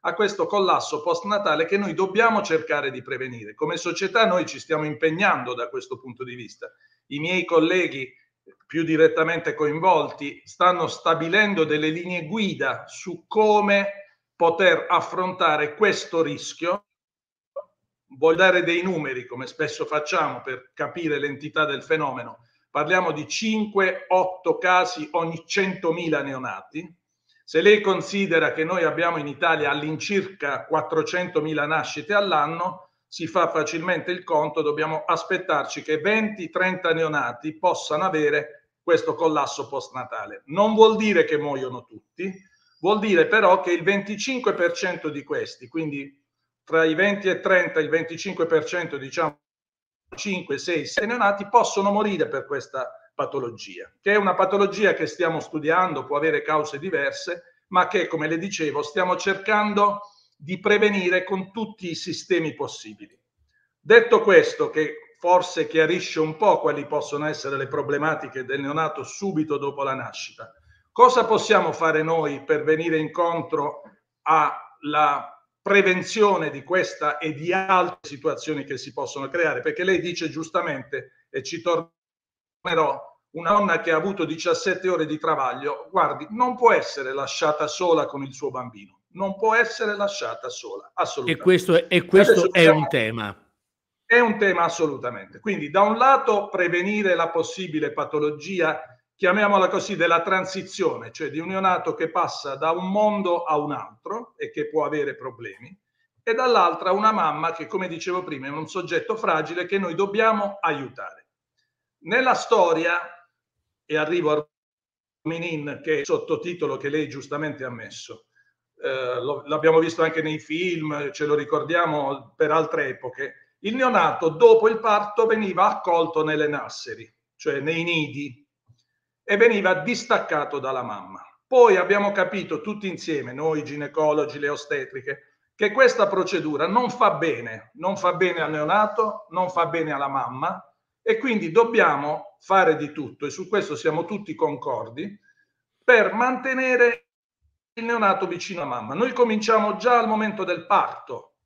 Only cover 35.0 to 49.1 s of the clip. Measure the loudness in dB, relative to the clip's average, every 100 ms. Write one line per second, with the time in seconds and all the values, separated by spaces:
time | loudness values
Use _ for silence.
35 | -2 -2 0 -4 0 -2 -2 -8 -4 -2
36 | 2 2 0 -6 -8 -2 -2 0 0 0
37 | 0 0 -4 -6 -10 -2 -2 -2 -2 -2
38 | 0 2 2 0 -4 -16 _ _ 2 2
39 | 2 0 0 0 -2 -6 -8 -8 -8 -12
40 | -10 -10 -12 -14 _ 2 2 8 8 8
41 | 2 2 2 0 -2 -4 -6 -8 -14 -20
42 | _ -10 -10 -10 _ _ _ _ 0 2
43 | 4 4 6 4 6 4 2 0 2 0
44 | -2 -8 -4 -2 -2 0 0 0 -4 -4
45 | -6 -8 -8 -6 -6 -12 -12 -8 -6 -8
46 | -12 _ _ _ _ _ _ 2 4 4
47 | 2 2 -2 -2 4 4 4 -2 0 0
48 | -2 -8 -8 -4 2 2 0 -6 -6 -8
49 | -8